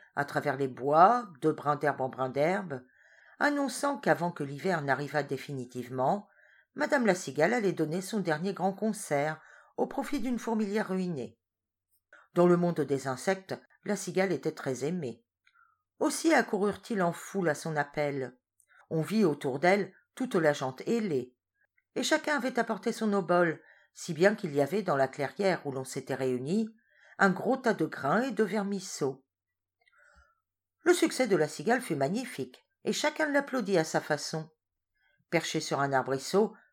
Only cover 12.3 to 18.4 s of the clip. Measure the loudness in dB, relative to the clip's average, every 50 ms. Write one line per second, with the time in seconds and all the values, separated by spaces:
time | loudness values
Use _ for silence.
12.3 | _ 6 6 8 6 6 4 0 0 0 0 0 -2 -2 -2 -4 -6 -2 -2 -2
13.3 | -2 -2 -4 -10 -10 -10 -10 _ _ _ _ -6 -6 -4 -6 -4 0 0 0 0
14.3 | 0 -2 -2 -6 -6 -4 -6 -6 -4 -2 -4 -4 -4 -4 -6 -6 -8 -10 _ _
15.3 | _ _ _ _ _ _ _ _ _ _ _ _ _ _ -2 0 0 2 2 4
16.3 | 4 4 4 2 0 0 0 0 -2 -4 -6 -6 -2 0 0 0 0 -4 -12 -6
17.3 | -4 0 0 0 0 0 -4 -4 -2 -2 -2 -2 -2 -2 -2 -2 -2 -4 -6 -6
18.3 | -10 _